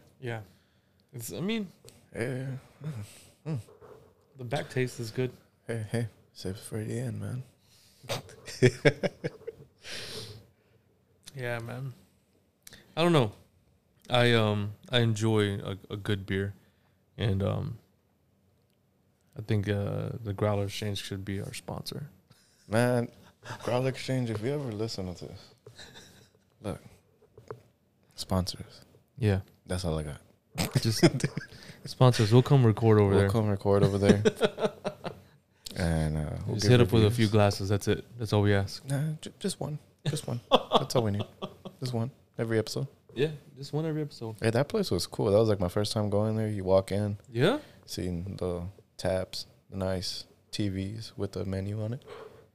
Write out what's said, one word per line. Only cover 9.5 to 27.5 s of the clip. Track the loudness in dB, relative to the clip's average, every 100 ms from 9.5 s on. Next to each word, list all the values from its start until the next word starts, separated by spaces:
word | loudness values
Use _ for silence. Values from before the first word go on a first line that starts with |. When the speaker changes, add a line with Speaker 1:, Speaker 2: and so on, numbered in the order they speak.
| -18 -20 _ -14 -12 -12 -12 -14 -16 -20 _ _ _ _ _ _ _ -18 -10
Speaker 1:
Yeah, | -6 -6
man. | -8 -10 -10 -12 _ _ _ _ _ _ -20 -20 -8 2
I |
don't | 4
know. | 6 4 0 _ _ _ _ _ _ 0
I, | 4 6
um, | 6 4 2 -2 -8 -2
I | 2
enjoy | 2 2 2 4 2 0
a, | -6 -10 -10
a | -8
good | -4 -4 -2
beer, | -2 -2 -6 _ _ _ _ _ -4
and, | -2 0
um, | 0 -2 -4 -10 _ _ _ _ _ _ _ _ _ _ _ _ _ _ _ -10
I |
think, | -2 -2 0
uh, | -2 -2 -4 -6 -6
the | -8
Growler | -2 0 0 -2
Exchange | -4 -6 -6
should | -8 -8
be | -8 -8
our | -8
sponsor. | -12 -10 -10 -10 -12 -14 -16 _ _ _ _ -2
Speaker 2:
Man, | 0 2 2 -2 -8 -20 _ -16 -10
Growler | -2 0 0
Exchange, | -2 -4 -2 -2
if | -4
you | -4
ever | -4 -6
listen | -6 -6 -6 -8
to | -8 -12
this, | -16 -20 _ -20 -20 -20 -20 -20 -20 _ _ _ _
look, | -10 -10 -14 -20 _ _ _ -20 -18